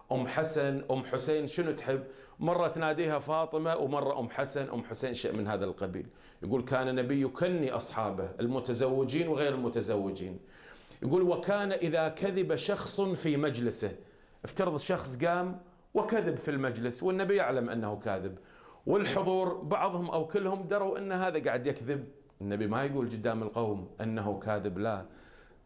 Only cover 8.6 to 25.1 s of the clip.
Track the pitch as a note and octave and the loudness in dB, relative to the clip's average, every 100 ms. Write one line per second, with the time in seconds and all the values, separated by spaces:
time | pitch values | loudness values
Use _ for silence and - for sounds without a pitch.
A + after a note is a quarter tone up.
8.6 | B2+ A2+ C3 C3 C3 D3 E3+ C#3+ D3 C3 | -2 0 2 2 2 0 0 2 0 0
9.6 | A#2+ A#2+ G#2 G#2 F#2+ F2 F#2 F#2 - - | 0 0 0 0 0 -4 -6 -10 -14 -20
10.6 | - - - - B2 F3 F3 E3 F#3 G3+ | -20 -20 -20 -8 0 4 4 2 2 0
11.6 | G3+ F3+ E3+ D#3+ D#3+ D#3+ G3 F#3 F3+ B3 | 0 0 0 2 0 0 -2 0 0 0
12.6 | - G3+ - - G3 F3 D#3+ C#3+ D3+ A#2+ | 0 -2 -2 0 0 0 2 2 2 2
13.6 | A#2+ - G2+ F2+ - - - - - - | 0 0 -2 -4 -16 -20 -20 -14 -6 -2
14.6 | F#3 D3 - F#3 C3 B2 E3 F3 F3+ F3+ | 0 0 0 -2 -2 0 2 2 0 -6
15.6 | - - - - G#3 A3+ E3+ A#2+ - C#3 | -14 -20 -4 -2 2 2 0 -2 -2 0
16.6 | C3 A2 A#2+ A#2+ F#3 F#3 F#3+ G3+ C3 C3 | 0 0 -2 0 0 2 2 4 4 2
17.6 | A#2 A#2 G#2 G2+ A2+ F#2+ F#2+ F#2 - - | 0 0 -2 -2 -2 -2 -4 -8 -16 -20
18.6 | - - - G3 F#3+ - F3+ F#3+ F#3 F3 | -20 -6 2 2 4 2 2 2 2 -2
19.6 | D3+ G#3 F#3 F3 F3 D#3+ D#3+ G3+ F#3+ F#3+ | 0 0 2 0 0 0 0 0 0 0
20.6 | F3 G3+ F#3+ F#3+ G3 F#3 F#3 D#3 C3 B2 | 0 0 2 0 -2 0 0 0 2 0
21.6 | C3+ - A#2+ G#2 - - - - G2+ G2+ | 0 -2 -2 -4 -6 -16 -20 -8 -2 0
22.6 | G#2+ A2+ C#3+ C#3 A#2 A2 A2+ A2+ G#2+ A#2 | 2 2 0 0 -2 0 0 0 -2 0
23.6 | A2 G2 F#2 - A2+ A2 G#2 G2 G#2+ G#2 | 0 -2 -6 -6 -2 0 0 -2 0 0
24.6 | G2 F2+ A2 G2 F#2 | 0 0 0 -2 -6